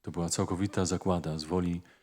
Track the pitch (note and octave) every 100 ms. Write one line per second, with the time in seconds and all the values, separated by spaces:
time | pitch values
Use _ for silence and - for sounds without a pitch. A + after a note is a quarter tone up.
0 | - E2 E2+ - F#2+ F2+ G2+ - F2 F2
1 | F#2+ F2 D#2+ D#2 D#2 F2+ F2+ F2 - -